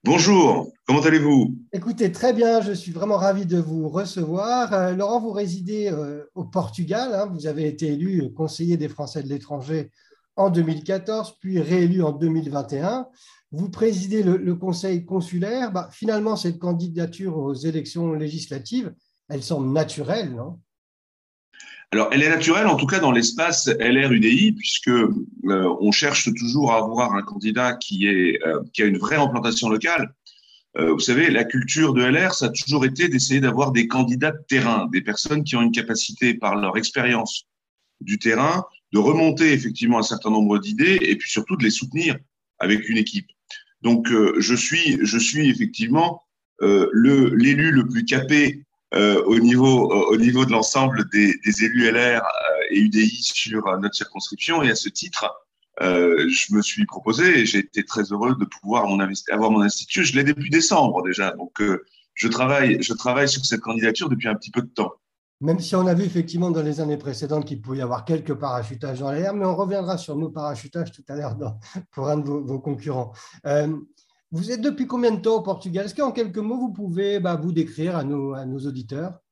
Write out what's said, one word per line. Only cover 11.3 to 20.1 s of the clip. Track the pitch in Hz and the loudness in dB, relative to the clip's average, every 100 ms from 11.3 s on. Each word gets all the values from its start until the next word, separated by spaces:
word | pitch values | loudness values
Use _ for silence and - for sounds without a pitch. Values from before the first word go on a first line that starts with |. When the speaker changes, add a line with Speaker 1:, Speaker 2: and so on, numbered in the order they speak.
| _ | _
Speaker 2:
puis | 190 185 | -4 -2
réélu | 147 180 175 185 | 0 2 2 2
en | 156 | 0
deux | 143 165 | 0 0
mille | 160 151 | 0 -2
vingt | 143 131 | -6 -6
et | 139 | -4
un. | 175 254 254 _ _ _ _ | -4 -4 -8 _ _ _ _
Vous | 147 190 | -8 -8
présidez | - 226 190 190 214 | 0 0 0 -2 0
le, | 185 185 | 2 2
le | 185 | 0
conseil | 170 185 175 190 175 | -4 -4 -4 -4 -4
consulaire. | 175 185 175 180 196 247 240 | -4 -6 -4 -4 -4 -4 -4
Bah, | 180 170 | -6 -8
finalement, | - 214 214 214 214 | -6 -2 0 0 -2
cette | 175 170 | -4 -4
candidature | 175 170 175 165 165 170 190 160 | -4 -2 -4 -4 -6 -6 -6 -4
aux | 139 | -6
élections | 131 156 156 147 170 170 | -4 -4 -4 -6 -6 -4
législatives, | 156 151 160 - 135 117 247 202 - _ _ _ | -4 -6 -8 -10 -12 -6 -6 -6 -12 _ _ _
elle | 139 | -10
semble | - 156 131 | -6 -4 0
naturelle, | 147 156 - 135 | 0 -2 -6 -6